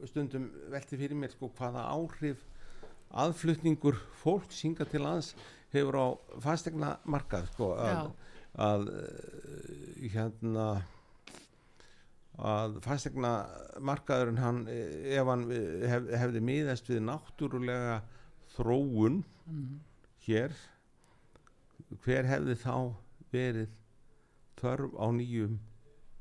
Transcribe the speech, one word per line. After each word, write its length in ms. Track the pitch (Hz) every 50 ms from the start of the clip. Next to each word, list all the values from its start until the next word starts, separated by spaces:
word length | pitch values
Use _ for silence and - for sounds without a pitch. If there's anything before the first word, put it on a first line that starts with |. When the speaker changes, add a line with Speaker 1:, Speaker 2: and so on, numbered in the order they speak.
| -
Speaker 1:
stundum 440 | - - 151 147 131 120 131 131 117 67 69 71 78
velti 300 | 139 139 139 - - 131
fyrir 200 | 139 143 147 147
mér, 160 | 143 135 -
sko, 160 | - 135 123
hvaða 380 | - - 127 123 123 123 120 -
áhrif 560 | 139 151 165 160 - - - 147 139 - - - - - - - - - - - - - - -
aðflutningur 880 | - - 135 165 165 165 - 160 165 151 160 165 156 151 - 143 135 104 - -
fólks 500 | - - - 156 185 202 - - - -
hingað 300 | - 156 165 - - -
til 120 | - 151 143
lands 300 | 147 165 175 147 - - - - - - - - -
hefur 300 | - 139 143 139 139 139
á 100 | 131 127 - - - - - -
fasteignamarkað, 1120 | 120 143 160 160 - 170 160 156 151 147 - - - - 147 143 - - - 92 87 90
sko, 220 | - - 120 95
að, 180 | 87 - 117 113
Speaker 2:
Já. 460 | - 165 156 151 - - - - - - - - -
Speaker 1:
að, 300 | - 107 104 104 101 101 -
eh, 1200 | - 50 - - - - - - - - - - - - - - - - 147 - - - - 117
hérna, 580 | 95 110 110 113 107 110 113 113 110 110 110 110 104 98 92 - - - - - - - - - - - - - _ - - - - - - - - - - - - - - - -
að 440 | - 107 107 107 107 110 110 107 107
fasteignamarkaðurinn, 1600 | - 120 143 139 - 151 - 135 123 120 120 107 98 - - - - - - - 139 135 143 143 - - 143 127 127 117 117 117
hann, 220 | 127 120 120 120 113
eh, 500 | 110 120 120 110 85 73 78 82 135 135
ef 120 | 139 131 131
hann, 180 | 127 123 120 120
eh, 380 | 123 120 107 85 78 90 104 120
hef-, 220 | 120 120 123 107
hefði 300 | - 117 123 123 120 113
miðast 460 | 110 120 131 147 151 139 127 117 - -
við 140 | 127 113 107
náttúrulega 960 | 110 135 151 - - - - 156 139 127 127 123 123 123 123 123 120 117 110 104 - - - - - - - - -
þróun 760 | - - 120 113 120 131 143 139 123 107 110 117 143 196 156 - - -
Speaker 2:
Mhm. 380 | - 165 160 151 139 127 139 147 151 - - - - - - -
Speaker 1:
hér, 320 | - - 113 107 120 147 156 - - - - - _ _ _ _ - - - - - - - - _ - - _ - - _ - - - - 101
hver 260 | - 123 127 131 127
hefði 300 | 127 135 139 147 139 120
þá 400 | 110 - 127 123 127 127 123 117 - - - - - - -
verið 400 | - 123 127 127 117 113 110 107 107 - - - - - - - - - - _ _ - - - -
þörf 400 | - - 123 127 135 139 135 -
á 120 | - 104 110
nýjum 500 | 117 120 120 123 120 113 107 104 113 104 - - - - - - - - - - - -